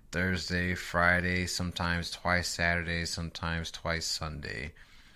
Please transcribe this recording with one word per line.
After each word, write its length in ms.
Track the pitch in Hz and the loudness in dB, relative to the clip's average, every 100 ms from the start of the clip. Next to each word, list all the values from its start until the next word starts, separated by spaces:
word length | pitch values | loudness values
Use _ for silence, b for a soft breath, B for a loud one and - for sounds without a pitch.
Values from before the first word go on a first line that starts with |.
| - | -6
Thursday, 640 | 87 92 90 - 90 90 90 | 0 2 0 0 0 2 0
Friday, 720 | - 87 87 90 90 90 90 | 0 4 6 6 4 0 0
sometimes 640 | - 90 - 87 85 82 | -2 -2 0 0 0 -2
twice 360 | - 87 90 85 | -2 2 2 2
Saturday, 580 | - 85 85 85 85 85 | 0 2 2 0 -2 -2
sometimes 680 | - 82 - 85 82 82 | -4 -6 -4 -2 -2 -4
twice 340 | - 82 82 - | -6 -2 -2 -2
Sunday, 680 | - 78 73 - 58 76 - b b b | -4 -4 -6 -8 -6 -8 -10 b b b